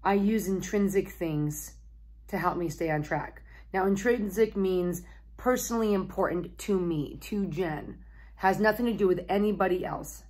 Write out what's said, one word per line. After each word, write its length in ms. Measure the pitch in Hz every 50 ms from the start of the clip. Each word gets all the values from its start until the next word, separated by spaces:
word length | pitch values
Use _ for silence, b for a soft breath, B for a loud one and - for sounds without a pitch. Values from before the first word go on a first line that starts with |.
| -
I 120 | 196 202
use 340 | 202 196 208 226 220 175 180
intrinsic 600 | 190 185 - - - 208 202 190 196 196 190 -
things 640 | - - 175 165 156 151 151 147 147 - - - - - - - - - - - - - -
to 120 | - - 185
help 180 | 160 180 170
me 120 | 175 175 165
stay 220 | 160 - 170 160
on 120 | 151 151 151
track. 380 | - 170 147 143 - - - B B B B B B -
Now, 140 | 190 190
intrinsic 680 | 196 196 196 - 240 240 254 202 202 180 202 226 214 -
means 460 | 202 190 190 185 180 180 175 175 175 B B B B B B -
personally 560 | - - 254 254 247 - - 240 233 226 214 208
important 680 | 190 190 185 - - 190 - 165 180 175 180 - -
to 200 | - - 202 185
me, 360 | 180 175 165 156 143 - - -
to 280 | - - 220 208 196
Jen. 520 | 175 151 156 185 165 151 147 - - - b b b b b b b b
Has 220 | b - 190 190 202
nothing 280 | 208 214 208 214 240
to 60 | 240 220
do 140 | 190 208
with 180 | 185 180 175 180 -
anybody 560 | 185 202 208 214 202 180 196 185 175 185 175
else. 400 | - 151 - 156 - - - - -